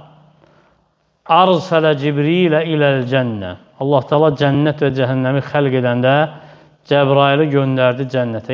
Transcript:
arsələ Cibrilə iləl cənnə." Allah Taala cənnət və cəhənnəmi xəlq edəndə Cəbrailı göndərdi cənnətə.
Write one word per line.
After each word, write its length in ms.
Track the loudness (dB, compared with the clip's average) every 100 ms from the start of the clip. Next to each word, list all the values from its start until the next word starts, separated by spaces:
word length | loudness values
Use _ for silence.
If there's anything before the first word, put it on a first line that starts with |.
| -20 _ _ _ _ _ _ _ _ _ _ _ 0
arsələ 680 | 2 4 2 0 0 2 0
Cibrilə 640 | -2 -2 0 0 2 0
iləl 400 | 0 0 2 0 0
cənnə." 480 | -2 -2 -4 -10 -14 -18 -8
Allah 220 | -2 0
Taala 280 | 0 2 2
cənnət 480 | 2 0 2 0 0
və 60 | -2
cəhənnəmi 480 | -2 -2 -2 -2 -4
xəlq 340 | -4 -2 0 0
edəndə 480 | -2 0 2 2 0 -6 -20 -20 -20 _ -2
Cəbrailı 580 | 0 2 4 2 2 0
göndərdi 520 | 0 0 2 0 0 -4
cənnətə. 400 | -4 -4 -6 -6